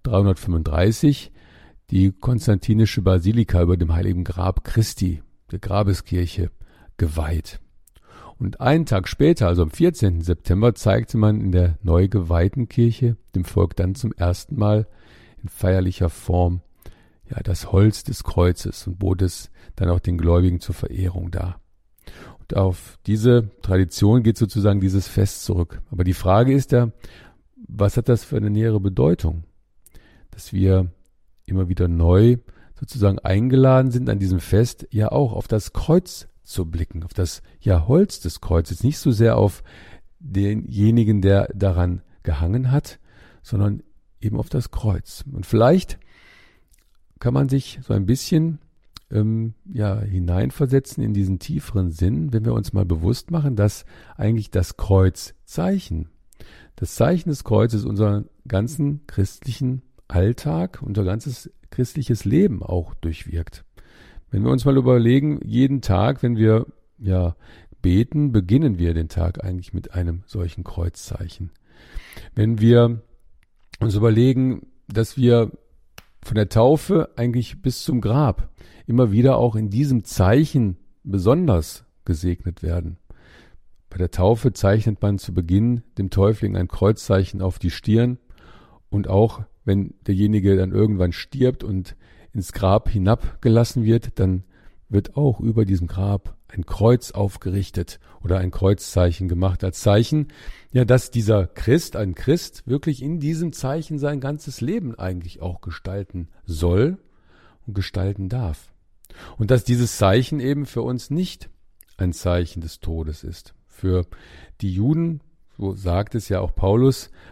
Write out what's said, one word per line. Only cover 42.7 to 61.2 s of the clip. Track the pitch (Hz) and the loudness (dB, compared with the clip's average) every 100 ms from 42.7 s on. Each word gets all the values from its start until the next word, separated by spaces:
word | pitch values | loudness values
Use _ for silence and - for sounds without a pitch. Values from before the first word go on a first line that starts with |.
hat, | 139 - - _ _ - - | 0 -2 -16 _ _ -20 -20
sondern | - 101 101 101 - - _ _ | -6 -2 0 -2 -10 -20 _ _
eben | 107 110 | -4 -4
auf | 107 | -4
das | 143 - | -4 -4
Kreuz. | - 107 92 - - 143 | -4 -2 -4 -6 -16 -14
Und | 92 92 | -12 -2
vielleicht | 110 120 185 - - - - _ _ _ _ _ _ _ _ _ _ | 4 6 4 0 -12 -16 -20 _ _ _ _ _ _ _ _ _ _
kann | 120 | 0
man | 135 139 | 2 2
sich | 135 - - | 0 -2 -16
so | - | -2
ein | 104 | -2
bisschen, | 95 127 - 160 165 151 _ _ _ - _ | 0 -2 2 0 2 -4 _ _ _ -20 _
ähm, | 107 107 113 113 - | -2 0 0 -4 -8
ja, | - 147 104 104 | -12 -4 -2 -2
hineinversetzen | 104 92 87 90 - - 135 135 - - | -2 -2 0 0 -2 -2 0 0 -2 -6
in | 113 | -2
diesen | 101 95 92 | 0 -2 -2
tieferen | - 76 - 98 90 | -4 -8 -4 -2 -2
Sinn, | 80 90 131 160 | 0 0 0 -2
wenn | 113 | -2
wir | 113 | -2
uns | 117 101 | -2 -2
mal | 101 90 | -2 0
bewusst | 82 87 123 - | 0 0 -2 -4
machen, | 165 143 | -2 -2
dass | 110 104 - - - - - | 2 0 0 -16 -20 -20 -4
eigentlich | 107 113 104 | -2 -2 -2
das | 101 90 - | -4 -4 -6
Kreuzzeichen, | - 95 92 - - - _ - 175 196 - 80 80 _ _ _ - - - | 2 4 4 0 -14 -20 _ -4 -2 -2 -4 -8 -8 _ _ _ -20 -20 -20
das | - - - | -10 -10 0
Zeichen | 123 175 170 | 0 0 -2
des | 143 | -6
Kreuzes | - 107 113 110 | 0 2 2 0
unseren | - 101 104 101 - _ - | -2 0 0 0 -4 _ -4
ganzen | 95 113 160 143 147 - | -2 -2 -2 -4 -4 -8
christlichen | - 98 - - 113 131 131 - _ _ | -4 -4 -4 -10 -4 -4 -4 -10 _ _
Alltag, | 90 95 120 147 160 180 - | 0 0 0 -4 -4 -4 -8
unser | - 104 | -8 -2
ganzes | 95 107 | -2 -4